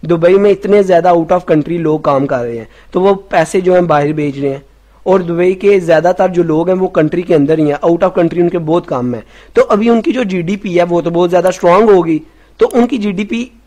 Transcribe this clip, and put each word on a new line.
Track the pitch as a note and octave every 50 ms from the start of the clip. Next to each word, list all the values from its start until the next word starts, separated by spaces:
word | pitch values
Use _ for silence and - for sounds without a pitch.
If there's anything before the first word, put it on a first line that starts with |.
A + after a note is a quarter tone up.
| -
दुबई | D#3+ E3+ E3 D#3+ F3 F#3
में | G3 G3+ G#3
इतने | G3 G3 - G3 G3+ G#3 G3+
ज्यादा | F#3 F#3 E3+ E3+ F3+
out | F3 F3 E3 D#3+
of | F3+ F3+ -
country | - E3+ D#3 C#3+ - E3+ E3+
लोग | E3 D#3 D#3 D#3 D3+
काम | D3+ C#3+ C3+ C#3
कर | C3+ C#3+ B2
रहे | A#2+ A#2+ A#2 A#2
हैं, | A2 - - - - -
तो | - F#3
वो | F3+ G3 G3
पैसे | F#3+ G3 - - F3 D#3+ D#3 - F#3+
जो | F3+ F3+ F3+
हैं | F3+ F3
बाहर | E3+ D#3 D3 D3 D3
भेज | D#3 D3+ D3 D3 C3+ C#3
रहे | C#3 C#3
हैं, | C3+ C#3 - _ _ _ _ _ _ _ -
और | F3 F#3 G3
दुबई | F3+ E3 E3+ E3 F3+ F3+ F#3+
के | F#3 - G3+ G3+ F#3+
ज्यादातर | F3 E3 E3 D#3 D#3 F3 F#3 - F#3+ F#3
जो | F3+ E3+
लोग | F3 E3 D#3 D#3 E3+ F3+
हैं, | F#3
वो | F#3 F#3
country | F3+ - F3 D#3 D3+ E3+ E3+
के | F3+ D3+ F3
अंदर | D#3 C#3+ C#3+ D#3+ D#3+
ही | D#3 D3
हैं, | C#3+ D3
out | - E3+ E3+ E3+
of | F#3+ F#3 F#3
country | F#3+ F3 E3 - F3
उनके | E3+ F3 F3 F3
बहुत | E3 D3+ E3 F3 -
कम | - D3+ B2+ B2 B2 A#2+
है। | A2 G#2 _ - - - - -
तो | -
अभी | C5 - A3+ G3+ A3 A#3
उनकी | A#3 A3+ G#3+ E4
जो | C4 B3+ B3+
जीडीपी | F#3+ F#3+ F3+ E3+ E3 G3+ G3+ - G3+ E3+
है, | F3 E3+
वो | F3 E3+ F3
तो | E3+ E3+
बहुत | E3+ E3+ F3+ F3
ज्यादा | F3 F3+ E3+ F#3
strong | F3+ - - F3 F3 G3 A3+ A3
होगी, | G3+ F#3 E3+ E3 D#3+ D#3 - - _ _ _ _ _ _
तो | A3
उनकी | B3+ - B3 A#3+ A#3+ C#4+ A#3+
जीडीपी | G3+ G#3 G3 F3+ G#3+ G#3 A#3 A#3 A#3+ B3+ _ - _